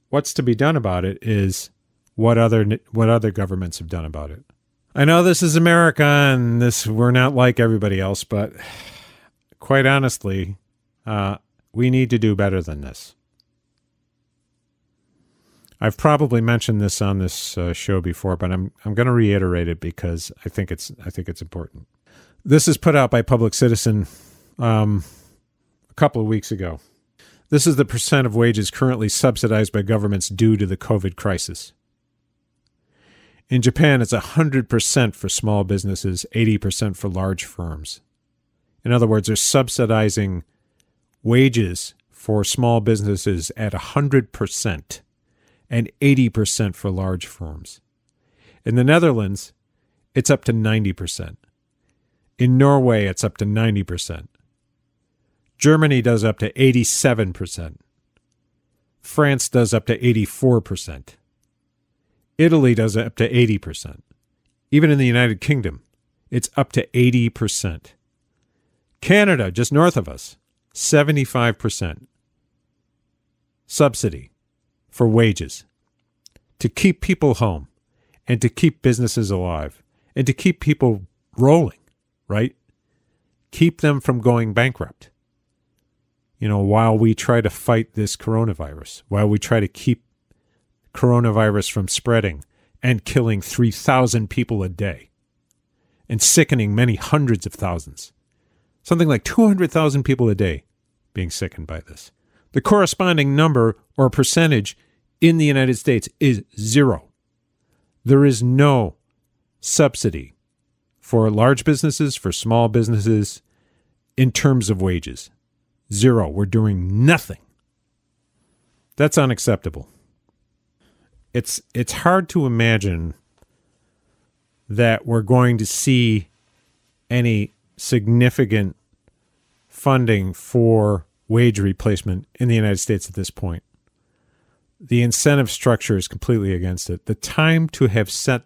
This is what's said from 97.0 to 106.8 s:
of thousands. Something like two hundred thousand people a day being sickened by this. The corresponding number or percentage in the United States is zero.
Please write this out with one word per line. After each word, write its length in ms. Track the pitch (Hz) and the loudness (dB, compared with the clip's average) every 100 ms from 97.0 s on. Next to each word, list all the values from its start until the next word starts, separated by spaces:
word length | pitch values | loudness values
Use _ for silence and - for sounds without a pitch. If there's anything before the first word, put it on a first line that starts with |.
| - 151 135 107 - | -2 0 0 -2 -4
of 80 | |
thousands. 580 | - 95 87 - - - _ _ _ _ _ _ _ | -8 -6 -6 -10 -20 -20 _ _ _ _ _ _ _
Something 260 | - 170 160 | -2 0 2
like 160 | 120 | 0
two 220 | - - 220 | 0 2 4
hundred 240 | 196 165 | 4 0
thousand 320 | 160 156 139 | 0 0 0
people 260 | 131 131 117 | -2 0 2
a 60 | |
day 300 | 98 95 71 _ _ _ _ _ | 2 -2 -4 _ _ _ _ _
being 160 | - 87 | -8 -8
sickened 360 | - 90 - 76 | -6 -10 -10 -14
by 140 | 80 | -14
this. 320 | - - - _ _ _ _ | -16 -20 -20 _ _ _ _
The 80 | 139 | -4
corresponding 720 | - 208 180 - 185 165 139 | 2 4 2 0 0 2 2
number 440 | 139 160 127 113 101 _ - | 2 2 4 0 -2 _ 0
or 140 | 131 | 0
percentage 640 | - 127 170 165 127 98 - _ _ _ - | 2 0 2 2 2 -2 -12 _ _ _ 2
in 160 | 165 165 | 2 4
the 80 | 151 | 2
United 320 | 135 131 113 | 2 2 0
States 300 | - 117 - - | 0 -2 -2 -2
is 240 | 143 107 - - | 0 0 -4 -10
zero. 500 | 107 127 | 0 2